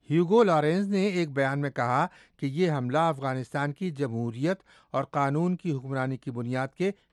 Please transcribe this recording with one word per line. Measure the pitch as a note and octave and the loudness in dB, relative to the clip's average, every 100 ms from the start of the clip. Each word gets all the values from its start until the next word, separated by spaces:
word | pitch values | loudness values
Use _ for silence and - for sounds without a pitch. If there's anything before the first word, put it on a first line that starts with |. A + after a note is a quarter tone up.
| - | -2
ہیوگو | D3+ F3 A3 | 2 4 6
لارنز | G#3+ D#3+ D3 F3 G3+ | 6 4 4 2 0
نے | G3 G3+ | 0 2
ایک | F3+ D#3+ | 0 -2
بیان | C#3 C3+ C#3 | 0 0 0
میں | C#3+ | -2
کہا | C3+ B2 B2+ E3+ - - _ | -2 0 2 0 -4 -20 _
کہ | C#3 | -6
یہ | C#3 F3+ | 0 0
حملہ | D3 B2 C#3 | 0 0 0
افغانستان | E3 C#3+ C3+ C3 B2+ D3 C#3+ | 0 0 -4 -4 -4 -4 -4
کی | C#3 F#3 | -4 -6
جمہوریت | C#3 C#3 A2+ A#2 A#2 D3 F#3+ _ - _ | -4 -4 -2 -4 -2 -2 -2 _ -20 _
اور | C3+ | -4
قانون | C#3 D3+ C#3 D3 F3 F3+ | -2 -2 0 0 0 -2
کی | F3+ | -2
حکمرانی | C#3 C3 C3+ C3 C3 | -4 -4 -4 -4 -6
کی | - | -8
بنیاد | A#2+ A#2+ B2+ C3+ | -6 -4 -4 -4
کے | - F#3 G3 _ | -4 -4 -4 _